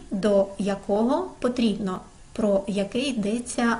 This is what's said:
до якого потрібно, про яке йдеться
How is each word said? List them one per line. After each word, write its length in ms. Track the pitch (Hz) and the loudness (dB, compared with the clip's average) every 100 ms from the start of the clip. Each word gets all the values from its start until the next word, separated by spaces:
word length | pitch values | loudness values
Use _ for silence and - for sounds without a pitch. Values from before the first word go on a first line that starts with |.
| - | -6
до 360 | 196 208 196 196 - | -2 4 4 2 0
якого 720 | 202 196 - 202 233 302 370 - | -2 -2 0 2 2 2 -2 -4
потрібно, 640 | 247 247 233 202 196 185 - - - | -2 2 2 2 -2 -6 -10 -20 -12
про 320 | - 214 196 196 | -2 2 2 0
яке 340 | 196 196 240 | -2 -2 -2
йдеться 760 | 285 233 202 240 - - 233 233 | -2 -2 -2 -2 -4 -2 0 0